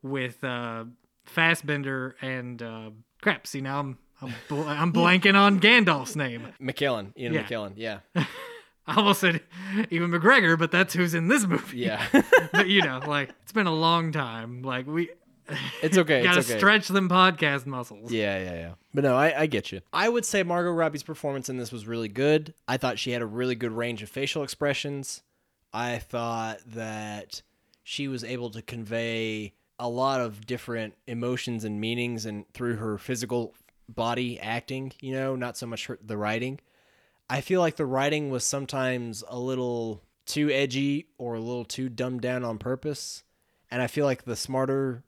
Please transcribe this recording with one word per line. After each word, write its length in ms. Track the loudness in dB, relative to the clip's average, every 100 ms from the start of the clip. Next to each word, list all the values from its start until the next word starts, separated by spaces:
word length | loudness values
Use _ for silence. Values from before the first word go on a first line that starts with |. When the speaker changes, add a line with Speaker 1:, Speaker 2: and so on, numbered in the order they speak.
Speaker 1:
with, 400 | -4 -4 -4 -4
uh, 440 | -6 -4 -6 -8 -10 -16 _ _ -6
Fassbender 880 | 2 4 2 0 -2 -2 -4 -6 -8
and, 420 | -8 -6 -8 -10
uh, 280 | -10 -10 -12 -16 -20 _
crap, 260 | -2 -2 -4
see, 140 | -8
now 180 | -4 -4
I'm, 200 | -4 -8 _ _
I'm, 120 | -12 -12 -6
bl-, 140 | -4 -2
I'm 260 | 2 2
Speaker 2:
<laughs> 20 |
Speaker 1:
blanking 400 | 6 6 6 8
on 260 | 8 8 8
Gandalf's 560 | 8 8 8 2 0 -4
name. 320 | -4 -4 -12 -8
Speaker 2:
McKellen, 520 | -6 0 0 0 -4 -8
Ian 180 | -2
Speaker 1:
Yeah. 80 | -2
Speaker 2:
McKellen, 280 | -2 -6 -6 -8
yeah. 220 | -8 -8 _
Speaker 1:
<laughs> 80 | -2 -2 -6 -14 -16 _ _ -2
I 100 | 2
almost 240 | 4 4
said 220 | 4 0 -4 -14 -4 -2 0
Ewan 200 | 0 2
McGregor, 480 | 4 6 8 8 6
but 120 | 4
that's 200 | 4 4
who's 200 | 2 2
in 140 | 2 4
this 180 | 4 4
movie. 320 | 0 -2 -4
Speaker 2:
Yeah. 260 | -2 -2 4
Speaker 1:
<laughs> 100 | 4 8 6 6
But, 160 | 2 6
you 140 | 6
know, 180 | 4 -2 -2
like, 240 | -2 -2 -8
it's 100 | -4
been 140 | 0 2
a 80 |
long 380 | 4 4 4 2
time. 500 | -2 -4 -6 -10 -8
Like, 240 | -4 -4 -2
we 240 | -2 -4 -8 _ _ -8 -8 -6 -2
Speaker 2:
It's 140 | 2 4
okay, 260 | 6 4
Speaker 1:
<laughs> 20 |
gotta 160 | 6 4
Speaker 2:
it's 100 | 4
okay. 80 | 4
Speaker 1:
stretch 300 | 6 4 4
them 200 | 0 4
podcast 560 | 6 6 4 0 0 -4
muscles. 460 | -8 -8 -12 -4
Speaker 2:
Yeah, 260 | 0 0 0
yeah, 140 | -4
yeah. 180 | -6 -10 -14 _
But 120 | 2
no, 120 | 4 6
I, 260 | 4 4
I 40 | 0
get 260 | 0 -4
you. 80 | -12 -6
I 160 | 0 2
would 140 | 0 0
say 160 | 0
Margot 280 | 0 0 0
Robbie's 320 | 2 0 0
performance 460 | -10 -6 -4 -4 -6
in 80 | -6
this 160 | -6
was 140 | -8 -6
really 220 | -4 -4
good. 440 | 0 4 4 0 -14 -4
I 80 | -2
thought 220 | -2 -2
she 140 | -4
had 100 | -4
a 40 | -4
really 280 | -2 -2
good 180 | 0 -2
range 300 | -2 -4 -6
of 80 | -8
facial 320 | -6 -4 -4
expressions. 800 | -6 -2 -2 -2 -4 -8 -8 -12 _ _ _ _ _
I 260 | -6 -4 -6
thought 600 | -6 -6 -4 -4 -6 -8 -12
that 760 | -10 -8 -8 -8 -10 -12 -16 _ _ _ _
she 240 | -12 -8 -6
was 160 | -6
able 280 | -6 -6 -6
to 100 | -10
convey 920 | -12 -12 -6 -4 -2 -2 -2 -4 -8 _ _ _
a 100 | -6
lot 320 | 0 0 2
of 260 | -2 -6 -8
different 480 | -8 -6 -6 -6 -10 -10
emotions 580 | -6 -2 -4 -4 -6
and 160 | -4 -4
meanings 460 | -2 -2 -2 -4 -6
and 180 | -10 -12
through 240 | -6 -4 -2
her 220 | -4 -6
physical 560 | -6 -6 -2 -4 -4 _ _ _ -14
body 500 | -4 -2 -2 -4 -6
acting, 540 | -6 -6 -6 -8 -8 -12
you 120 | -8
know, 200 | -4 -4
not 220 | -4 -6 -8
so 100 | -10
much 200 | -10 -10
her, 120 | -12
the 120 | -8 -4
writing. 420 | -2 -2 -4 -8 _ _ _ _ _ _ _
I 100 | -4
feel 200 | 0 2
like 160 | 2 0
the 100 | -2
writing 440 | 2 2 0 -2
was 140 | -2
sometimes 800 | -2 -4 -4 -2 -2 -2 -4 -10 -10
a 120 | -6
little 640 | -4 -2 -2 -2 -4 -6 _ _
too 260 | -6 0 2
edgy 580 | 2 2 0 0 0 -4 _
or 160 | -6
a 60 | -6
little 240 | -4 -6
too 240 | -6 -6 -6
dumbed 320 | -4 -4 -2
down 240 | -2 -2
on 140 | -4 -4
purpose. 640 | -4 -4 -4 -6 -10 -12 _ _ _ _ _
And 120 | -4
I 40 | -2
feel 160 | 2
like 200 | 0 0
the 120 | -4 -6
smarter 640 | -4 -2 0 0 0 -4